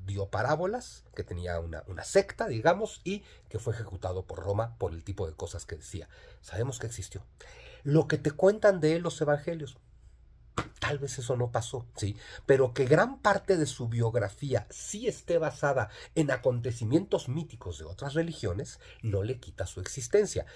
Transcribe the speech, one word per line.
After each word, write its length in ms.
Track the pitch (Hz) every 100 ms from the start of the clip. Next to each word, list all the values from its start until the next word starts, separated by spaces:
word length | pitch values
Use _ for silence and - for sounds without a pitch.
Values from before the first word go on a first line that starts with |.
| 95
dio 240 | 98 98
parábolas, 760 | 101 120 151 180 240 - - -
que 120 | - -
tenía 340 | 87 87 85
una, 240 | 82 78 -
una 180 | 85 -
secta, 420 | 196 - - 226
digamos, 540 | 113 143 190 214 -
y 200 | 175 202 - - -
que 100 | 110
fue 140 | 117
ejecutado 520 | 104 107 90 92 92 -
por 140 | 82
Roma 380 | 90 101 117 -
por 160 | 92
el 100 | 82
tipo 240 | - 95 82
de 80 | 80
cosas 300 | 90 85 -
que 100 | 78
decía. 320 | - 82 - - - -
Sabemos 400 | - 95 120 123
que 80 | 113
existió. 380 | - 95 - - - - - - -
Lo 240 | 143 156 151
que 100 | 151
te 140 | 151
cuentan 480 | 147 190 214 208 185
de 160 | 151 165
él 80 |
los 160 | 170 -
evangelios, 580 | 147 147 170 165 139 - - - - - - - - - - -
tal 200 | - 143
vez 200 | 139 -
eso 160 | 120 123
no 160 | 120
pasó, 340 | 120 - 127 117 -
¿sí? 200 | 101 - - - -
Pero 280 | 135 123
que 120 | 131 127
gran 360 | 156 233 269
parte 360 | 208 196 - 180
de 80 | 151
su 240 | - 120
biografía 800 | 117 113 117 104 - 143 127 -
sí 380 | - - 208 240
esté 300 | - - 170
basada 520 | 151 - 143 131 101 - - -
en 160 | 151
acontecimientos 960 | 127 131 123 123 120 110 156 196 175 -
míticos 480 | 147 156 - 90 80
de 80 | 80
otras 280 | 95 139
religiones, 640 | 151 170 156 101 90 - - - -
no 220 | 117 98
le 160 | 104 -
quita 280 | - - 87
su 140 | -
existencia. 640 | 92 - - 208 202 - -